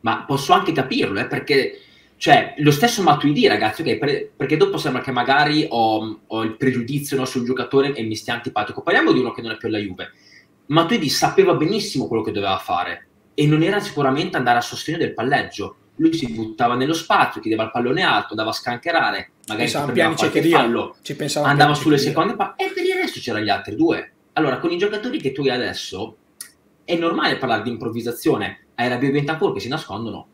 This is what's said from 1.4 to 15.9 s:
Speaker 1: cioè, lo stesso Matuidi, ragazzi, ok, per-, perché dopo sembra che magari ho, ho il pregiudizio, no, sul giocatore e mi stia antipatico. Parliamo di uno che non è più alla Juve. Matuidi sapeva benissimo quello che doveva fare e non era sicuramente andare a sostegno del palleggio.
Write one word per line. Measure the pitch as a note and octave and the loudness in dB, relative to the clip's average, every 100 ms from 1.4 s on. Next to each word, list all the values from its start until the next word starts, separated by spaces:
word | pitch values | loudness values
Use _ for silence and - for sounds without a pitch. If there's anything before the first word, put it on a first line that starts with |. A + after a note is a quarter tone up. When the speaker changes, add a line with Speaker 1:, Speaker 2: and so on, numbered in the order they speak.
| - C#3 A#2 - - - _ _ | 2 2 2 -6 -20 -20 _ _
Speaker 1:
cioè, | - C#3+ - - | 4 4 4 2
lo | D3 | 4
stesso | C#3+ A#3 A#3 | 4 2 2
Matuidi, | F3 D3 C#3+ F3 A3+ | 2 4 4 4 4
ragazzi, | G#2 A2 - | 4 0 -2
ok, | - A2 | -2 -2
per-, | - - - _ | 0 -2 -6 _
perché | C#3 D#3 | -2 2
dopo | G3 E3+ | 2 2
sembra | - B2+ | -2 -4
che | - | -4
magari | B2 A#2+ C3+ D3+ D3+ D#3 | -2 2 4 4 2 0
ho, | A#2 A2+ G#2+ A2 G#2+ | 2 2 2 -2 -10
ho | _ A2 | _ -4
il | A2 - | -4 -2
pregiudizio, | C3 B2+ A2+ D3 C#3+ C#3 | -2 0 -2 -4 -2 -4
no, | |
sul | B2+ C3 | -2 -4
giocatore | A#2+ B2+ B2 C#3 C#3 | -4 -4 0 2 2
e | C#3 | -2
mi | A2+ | -6
stia | G#2+ - | -6 -6
antipatico. | A#2+ C3 A2 G#2 - | -6 -4 -4 -4 -6
Parliamo | - E3 D#3+ | 0 2 2
di | C3+ | 0
uno | A#2 | -2
che | A2+ | -6
non | A#2 | -10
è | A2 | -6
più | A2 | -4
alla | G#2+ | -4
Juve. | G2+ F2+ E2+ _ _ - _ _ _ | -6 -10 -14 _ _ -20 _ _ _
Matuidi | D#3 E3 A#3+ D3 | 2 4 2 0
sapeva | - - - F3 | 0 2 4 4
benissimo | E3+ D#3 G#3+ - C#3 G#2+ | 4 2 -2 -2 -4 -2
quello | A2+ | -2
che | G#2+ | -2
doveva | G#2 G2 F#2+ | -4 -2 -2
fare | - F2 F2 F2 - _ _ | -2 -4 -4 -8 -14 _ _
e | - D3 | 0 4
non | D3+ | 4
era | E3 G3+ | 4 0
sicuramente | G3 - C3+ C#3 D3 D#3 | -2 -2 0 0 -2 -2
andare | B2 A#2+ | 2 0
a | |
sostegno | A#2 A#2+ - E3 | 0 -8 -6 -4
del | B2+ | -4
palleggio. | - A#2 C3 G2+ - G2 - _ | -2 0 0 -2 -8 -10 -10 _